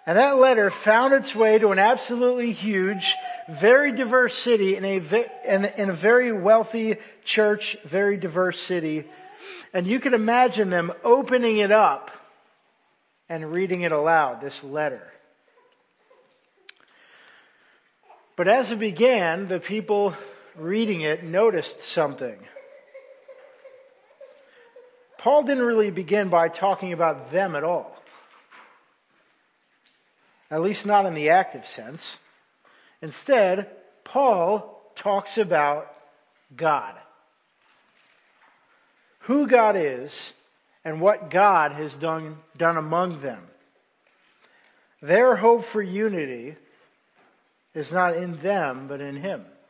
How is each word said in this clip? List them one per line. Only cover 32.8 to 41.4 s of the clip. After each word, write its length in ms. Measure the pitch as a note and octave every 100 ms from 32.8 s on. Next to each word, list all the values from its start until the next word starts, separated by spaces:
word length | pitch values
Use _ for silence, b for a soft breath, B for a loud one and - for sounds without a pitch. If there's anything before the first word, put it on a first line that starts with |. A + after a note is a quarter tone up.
| b b
Instead, 640 | D#3+ - - C4 F#3+ F#3+ G3 - _ _
Paul 880 | - B3+ C#4 G3 E3+ G#3 - - _ -
talks 420 | G3+ G3 G3 -
about 540 | G3 E3 D3 D3 - - _ _ _ _ _ B2+
God. 380 | D#3+ C#3+ G#2 - - _ _ _ _ _ _ _ _ _ _ _ _ _ _ _ _ _ _ _ _ _
Who 260 | - C#4 C4+
God 280 | A#3+ A3 G3
is 380 | D3+ B2+ C#3+ - - _ _ _ _ _ E3
and 140 | D#3+
what 300 | F#3 G#3+ D#3+
God 420 | E3